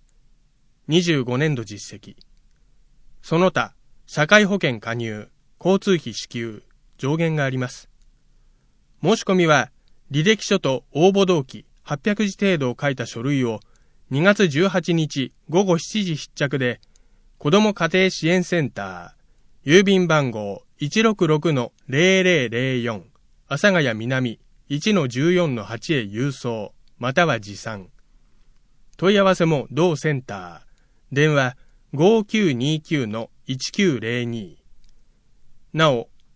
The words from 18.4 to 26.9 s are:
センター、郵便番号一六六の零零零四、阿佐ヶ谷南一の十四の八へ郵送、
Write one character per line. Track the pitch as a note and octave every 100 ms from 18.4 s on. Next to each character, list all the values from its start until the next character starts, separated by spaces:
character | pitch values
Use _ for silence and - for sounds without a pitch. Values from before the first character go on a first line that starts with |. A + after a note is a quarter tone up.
セ | F3 F3
ン | C3
タ | - G2 F2+ E2+ - _ _ _ -
ー、 | - E3+
郵 |
便 | G3 F#3+ F3
番 | D#3 C3+
号 | A2 G2+ G2+ - _
一 | D3 A3
六 | A3+ G#3+ E3+
六 | D#3 E3
の | C#3+ A#2 - -
零 | C3+ F#3 F#3+
零 | F#3 E3+ A#2+
零 | A#2 C3 B2+
四、 | A#2 G#2+ - _ _ _ -
阿 | C3+
佐 | G#3
ヶ | F#3
谷 | C#3 A2
南 | A2+ C3 B2+ G#2+ _ - -
一 | C#3+ G#3+
の | G3+ C3+
十 | B2+ D#3
四 | F3+ E3+
の | A#2+
八 | G2+ A2+ -
へ | C#3
郵 | G#2 G#2 C#3
送、 | C3 B2 A2+ G2+ - -